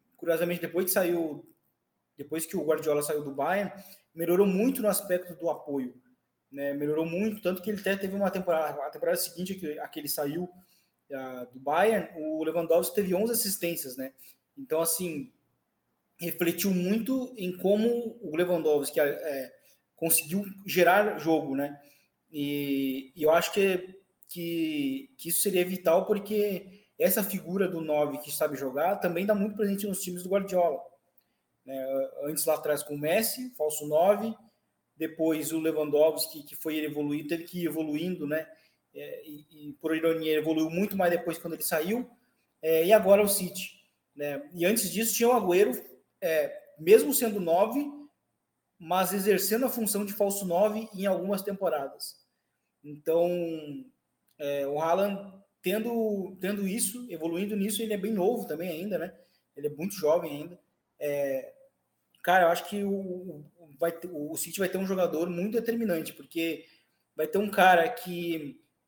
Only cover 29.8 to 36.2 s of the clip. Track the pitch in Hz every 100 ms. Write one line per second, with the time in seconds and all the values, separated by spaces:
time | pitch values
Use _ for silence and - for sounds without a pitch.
29.8 | 202 185 180 180 180 196 196 185 170 135
30.8 | - _ _ _ _ _ _ _ 131 135
31.8 | 131 135 135 - 143 160 160 151 151 143
32.8 | - 147 147 196 226 - 254 - 151 151
33.8 | 147 151 185 208 226 220 _ _ _ _
34.8 | _ - 160 160 160 156 143 160 160 151
35.8 | 147 147 156 151